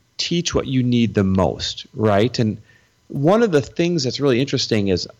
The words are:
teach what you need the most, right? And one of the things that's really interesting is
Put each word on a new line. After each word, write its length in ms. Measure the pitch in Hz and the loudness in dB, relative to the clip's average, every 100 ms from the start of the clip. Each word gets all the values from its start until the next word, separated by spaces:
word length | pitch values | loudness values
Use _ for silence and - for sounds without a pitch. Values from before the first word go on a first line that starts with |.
| _ - | _ -12
teach 360 | - 175 170 | -4 -4 -2
what 140 | - - | -4 -2
you 160 | 131 | 0
need 300 | 123 120 117 | 2 2 2
the 100 | 104 | 2
most, 640 | 95 95 82 - - - - | 2 2 0 -2 -8 -10 -12
right? 440 | - 107 101 123 123 | -2 2 2 2 0
And 220 | 107 104 - _ _ _ - | -2 -4 -12 _ _ _ -12
one 360 | 139 147 214 | -2 2 4
of 80 | 233 | 4
the 100 | 151 | 2
things 420 | - - 170 170 | 0 -2 -2 0
that's 160 | 127 - | -2 -2
really 200 | 139 120 | 0 2
interesting 480 | 135 131 - 110 98 | 0 -2 -2 0 0
is 180 | 87 - | 0 -4